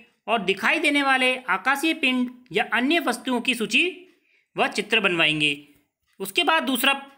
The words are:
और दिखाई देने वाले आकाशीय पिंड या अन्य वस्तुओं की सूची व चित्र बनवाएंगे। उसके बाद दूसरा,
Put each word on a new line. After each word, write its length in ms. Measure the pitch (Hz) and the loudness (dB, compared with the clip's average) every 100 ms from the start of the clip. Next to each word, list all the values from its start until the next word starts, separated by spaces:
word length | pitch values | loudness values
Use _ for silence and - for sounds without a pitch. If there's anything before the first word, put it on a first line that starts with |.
| - _ - | -14 _ -2
और 140 | 233 | -2
दिखाई 380 | 180 196 233 320 | 0 0 0 0
देने 240 | 311 285 | 0 2
वाले 340 | 277 262 254 254 | 2 2 2 0
आकाशीय 560 | 247 190 262 269 320 | -2 -2 0 0 0
पिंड 360 | 320 269 254 247 - - | 0 0 0 -2 -6 -6
या 120 | 180 233 | -4 -2
अन्य 280 | 214 254 339 | 0 2 2
वस्तुओं 400 | 269 240 - 247 | 0 -2 -2 -2
की 140 | 247 | 0
सूची 300 | 240 208 247 349 - - _ _ _ _ - | -2 0 0 0 -4 -16 _ _ _ _ -2
व 100 | 262 | -2
चित्र 320 | 247 196 226 | -2 -2 0
बनवाएंगे। 560 | 196 170 156 151 151 143 - _ _ _ _ - | 2 2 2 2 0 -2 -10 _ _ _ _ -12
उसके 240 | 196 - | -6 -2
बाद 180 | 320 320 | 2 2
दूसरा, 300 | 254 247 269 269 - | 0 0 0 -2 -6